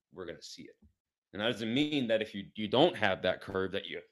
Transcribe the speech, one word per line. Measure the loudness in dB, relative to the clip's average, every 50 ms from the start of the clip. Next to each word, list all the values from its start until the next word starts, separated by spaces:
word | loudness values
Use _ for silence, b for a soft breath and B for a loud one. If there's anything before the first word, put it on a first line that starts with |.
| _ _ -16
we're | -14 -12 -12
gonna | -12 -14
see | -14 -18 -16 -16 -18
it. | -20 -20 _ -20 -20 _ _ _ _ _ _ _ _ -6
And | -2
that | 0 0
doesn't | 0 0 -2 0 2
mean | 2 2 2 0 -2 0 2
that | 0 0
if | 0 -2 -6
you, | -10 -10 -10 -8
you | -6 -4 2
don't | 6 6 6 6 6
have | 4 2 2 2 2 2
that | 0 0 0
curve | -4 -4 -2 0 0 0
that | -2 -4 -6 -6
you | -10 -10 -12 -14